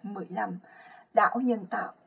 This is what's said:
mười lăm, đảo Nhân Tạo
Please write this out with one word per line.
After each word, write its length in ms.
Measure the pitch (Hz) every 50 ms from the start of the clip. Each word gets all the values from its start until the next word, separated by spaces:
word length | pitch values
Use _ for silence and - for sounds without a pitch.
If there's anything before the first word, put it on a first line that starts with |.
| -
mười 240 | 190 202 190 180 -
lăm, 300 | 180 - 185 - 180 180 - - - - - - - - - _ -
đảo 260 | 220 185 180 - 240
Nhân 240 | 262 247 233 208 185
Tạo 280 | - 233 - - - - _ _